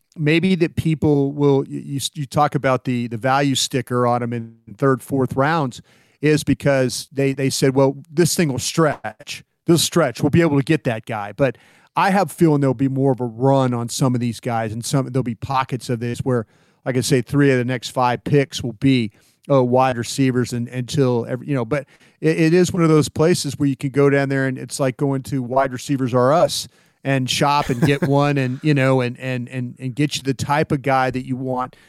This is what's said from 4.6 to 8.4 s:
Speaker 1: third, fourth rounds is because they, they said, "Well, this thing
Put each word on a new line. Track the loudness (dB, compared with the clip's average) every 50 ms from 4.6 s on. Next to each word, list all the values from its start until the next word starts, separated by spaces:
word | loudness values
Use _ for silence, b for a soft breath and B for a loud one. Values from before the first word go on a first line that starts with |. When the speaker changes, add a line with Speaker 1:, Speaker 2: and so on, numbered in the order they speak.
| _ -16 -6
Speaker 1:
third, | 0 2 2 2 2 -2
fourth | -4 -2 -2 -2 -2 0
rounds | 0 0 2 2 0 -2 -2 -6 -10 b b b b b b b b
is | 0 2 2 2 2
because | 0 -2 0 2 2 2 2 2 0 -2 -6 -12 -10
they, | -4 -2 -2 -2 0
they | -2 -2 -2
said, | -2 0 0 2 4
"Well, | 4 2 2 2 -2 -12 -8
this | 0 2 2 2 2
thing | 0